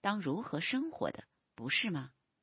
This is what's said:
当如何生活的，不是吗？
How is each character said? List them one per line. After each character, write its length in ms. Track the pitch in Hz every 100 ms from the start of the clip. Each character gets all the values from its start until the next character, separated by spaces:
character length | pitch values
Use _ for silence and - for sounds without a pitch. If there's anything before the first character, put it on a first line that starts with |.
当 200 | 196 208
如 220 | 151 165
何 180 | 247 151
生 300 | - 254 320
活 200 | - 76
的， 140 | - - _ _
不 140 | - 117
是 220 | - 226
吗？ 220 | 156 131 - _ _